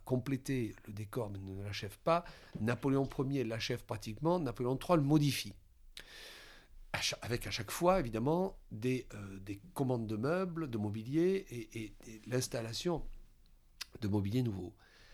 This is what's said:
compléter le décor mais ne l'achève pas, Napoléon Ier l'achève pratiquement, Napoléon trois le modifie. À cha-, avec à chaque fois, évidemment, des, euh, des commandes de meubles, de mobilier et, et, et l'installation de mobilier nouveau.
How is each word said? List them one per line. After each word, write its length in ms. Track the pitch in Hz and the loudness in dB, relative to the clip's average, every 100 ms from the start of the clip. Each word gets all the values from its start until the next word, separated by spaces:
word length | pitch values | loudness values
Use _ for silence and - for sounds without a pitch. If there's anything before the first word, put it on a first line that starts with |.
compléter 720 | - 123 - 135 - 131 110 - - | 0 0 0 -2 0 -2 -2 -6 -10
le 60 | |
décor 380 | 104 104 131 104 | -10 -6 -4 -2
mais 80 | 98 | -4
ne 240 | 95 95 | -6 -6
l'achève 360 | 101 98 101 - | -6 -6 -6 -2
pas, 240 | - 170 - - - - | 4 4 2 -12 -12 -2
Napoléon 480 | 110 120 139 135 135 - 135 | 0 2 4 4 2 0 0
Ier 140 | 139 | 0
l'achève 400 | 113 113 - 120 | 0 -2 -2 -2
pratiquement, 540 | - 107 110 107 151 180 | -2 -6 -6 -2 2 2
Napoléon 360 | 135 - 123 131 | 2 0 0 0
trois 200 | - 175 | 4 6
le 60 | |
modifie. 500 | 139 151 143 - 101 - - - - - - - - - - - - - - | 8 8 8 4 -4 -12 -20 -20 -18 -16 -16 -16 -16 -16 -20 -20 -20 -18 -8
À 80 | - | -2
cha-, 180 | - - | -2 -2
avec 240 | 104 117 110 | -4 -4 -2
à 40 | |
chaque 180 | 101 104 | -6 -6
fois, 300 | - 175 190 | 2 4 6
évidemment, 580 | 123 110 127 170 196 - - | 2 0 2 2 2 -4 -12
des, 340 | 110 123 127 - | -2 0 0 -4
euh, 240 | 104 98 95 | -10 -10 -10
des 200 | 98 98 - | -10 -10 -8
commandes 340 | - 127 123 107 | -2 0 2 0
de 80 | 107 | 0
meubles, 520 | 131 180 190 165 151 | 2 0 0 -4 -4
de 100 | 113 | -2
mobilier 680 | 104 110 113 151 180 196 - | -2 -2 0 2 4 2 -2
et, 340 | 123 110 113 | -10 -8 -8
et, 100 | 107 - - | -10 -12 -16
et 140 | 110 - | -14 -2
l'installation 800 | 127 123 123 113 113 175 156 - - - - - - _ - - - | 0 0 -2 -4 -2 -2 -2 -4 -10 -16 -20 -20 -20 _ -16 -14 -6
de 80 | 104 | 0
mobilier 340 | 104 98 123 | 2 2 2
nouveau. 320 | 120 98 90 - - - - | 0 -2 -6 -12 -20 -20 -20